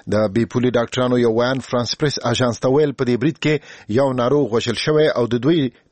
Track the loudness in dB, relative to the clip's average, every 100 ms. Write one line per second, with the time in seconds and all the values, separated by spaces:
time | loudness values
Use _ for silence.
0 | -4 0 0 0 -2 0 0 0 -2 -2
1 | 0 2 2 2 0 -2 -4 -4 -4 -2
2 | -4 -2 -2 0 -2 0 0 2 0 0
3 | -2 0 -2 -2 -2 -2 -4 -16 -4 0
4 | 0 0 0 2 0 0 -2 -2 0 2
5 | 2 2 0 0 0 0 0 -6 _